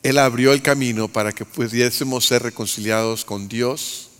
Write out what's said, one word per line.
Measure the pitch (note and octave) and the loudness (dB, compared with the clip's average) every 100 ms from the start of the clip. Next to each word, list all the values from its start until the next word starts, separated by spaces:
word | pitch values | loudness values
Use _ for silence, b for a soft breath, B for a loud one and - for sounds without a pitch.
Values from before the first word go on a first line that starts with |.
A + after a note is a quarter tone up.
Él | C3+ C#3 | 4 4
abrió | C3+ A#2 C3 | 4 4 4
el | C#3 | 4
camino | C3+ C#3+ B2+ A2 G#2+ | 4 2 0 -2 -2
para | A2+ G#2+ | -2 -2
que | G#2 | -4
pudiésemos | G#2 - A#2+ A#2 B2 - C3+ B2+ - | -10 -6 -2 2 0 0 -4 -2 2
ser | A#2+ | 2
reconciliados | A#2 - G#2+ - G#2+ A2 A2+ A2+ | 0 -6 -8 -6 -2 0 0 -4
con | - G2+ G2 | -8 -8 -8
Dios | A2+ A#2+ D3 - - - _ | -4 -4 -4 -10 -12 -16 _